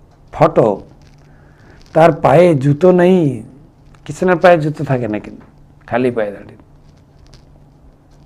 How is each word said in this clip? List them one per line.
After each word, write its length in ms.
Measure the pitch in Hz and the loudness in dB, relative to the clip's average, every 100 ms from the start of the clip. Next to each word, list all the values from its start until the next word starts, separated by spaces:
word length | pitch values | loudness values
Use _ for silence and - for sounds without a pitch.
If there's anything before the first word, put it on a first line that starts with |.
| _ _ _ | _ _ _
ফটো, 480 | - 160 165 117 87 - - - _ _ _ _ _ - - - | -2 0 2 0 -2 -8 -20 -20 _ _ _ _ _ -20 -20 -6
তার 200 | 165 165 | 2 2
পায়ে 420 | 147 139 143 180 | 2 2 4 2
জুতো 380 | 147 139 143 185 | 2 0 0 2
নেই, 500 | 180 175 185 147 117 - - - _ _ - | 2 2 2 0 -4 -12 -20 -20 _ _ -20
কৃষ্ণের 320 | - 151 185 175 | -16 -6 -2 2
পায়ে 220 | 180 175 | 4 2
জুতো 260 | 151 147 | 0 -6
থাকে 240 | 139 131 113 | -6 -4 -4
না 100 | 104 | -8
কিন্তু, 240 | - - - _ - _ - | -10 -20 -20 _ -20 _ -6
খালি 240 | 117 127 | -4 -2
পায়ে 220 | 113 104 | -4 -8
দাঁড়িয়ে। 240 | 98 - - _ _ _ _ _ _ - - _ - _ _ _ _ _ _ | -10 -18 -20 _ _ _ _ _ _ -20 -20 _ -20 _ _ _ _ _ _